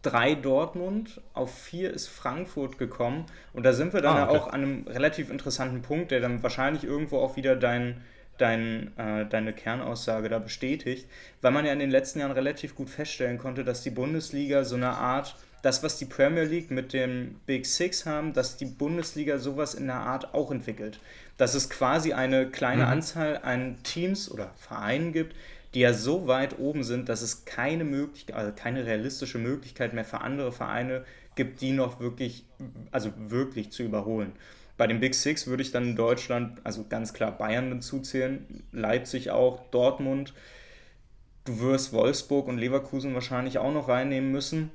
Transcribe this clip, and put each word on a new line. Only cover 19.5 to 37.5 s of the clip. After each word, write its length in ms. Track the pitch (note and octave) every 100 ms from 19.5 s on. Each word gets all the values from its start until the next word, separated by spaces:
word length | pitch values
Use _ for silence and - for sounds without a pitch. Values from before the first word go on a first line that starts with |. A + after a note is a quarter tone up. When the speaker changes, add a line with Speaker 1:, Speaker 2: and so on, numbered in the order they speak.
| C#3 D3
Speaker 1:
in 140 | - C#3
der 80 | B2+
Art 360 | A2+ C3+ -
auch 200 | - C#3+
entwickelt. 480 | C3 A#2+ A2 G#2+ - - - - -
Dass 200 | B2 C3+
es 120 | B2+
quasi 440 | - B2+ D#3 D#3+
eine 360 | B2 C3 C3 C3
kleine 360 | - B2+ C3
Speaker 2:
Mhm. 60 | B2
Speaker 1:
Anzahl 500 | C#3 D#3+ E3 D#3 D3
an 360 | - B2+ B2+ A#2+
Teams 480 | - - F3 G3 -
oder 220 | - G2 -
Vereinen 560 | - A2+ G#2 C3+ E3
gibt, 220 | D#3+ D#3+ - - - -
die 60 | B2
ja 120 | B2
so 340 | A2+ A2+ F3 E3
weit 320 | C3 C#3 -
oben 240 | C#3 D3+
sind, 260 | A#2 B2 B2
dass 140 | A2+
es 220 | A#2 -
keine 400 | - - B2+ D#3+
Möglich-, 500 | D#3 C#3 D3 - -
also 180 | - G#2+
keine 320 | G#2 A#2+ C3 A#2
realistische 520 | A2 B2 C3+ C3+ A#2+
Möglichkeit 540 | A#2 C3+ - - A#2+
mehr 120 | A2+
für 160 | A2 -
andere 320 | - C#3 C3
Vereine 520 | B2 - A#2 B2+ C3 B2+ - -
gibt, 260 | - C3 -
die 120 | C3
noch 280 | C3+ C3 B2
wirklich, 440 | A#2+ A#2 B2+ - - - - - -
also 220 | - G#2+ G#2+
wirklich 540 | G#2+ A#2 C3+ B2+ G#2+
zu 120 | -
überholen. 500 | A#2 G#2+ G2+ A2+ G2 - - - - -
Bei 100 | A#2
den 140 | A2+
Big 140 | C3
Six 320 | C3 D3 D3+ -
würde 160 | B2+
ich 100 | C3+
dann 160 | B2 A#2+
in 80 | A2
Deutschland, 640 | A#2 B2 - A#2+ A#2 -
also 200 | - G#2+ G#2
ganz 240 | A#2 G#2+
klar 200 | - A2
Bayern 360 | F#2+ G#2+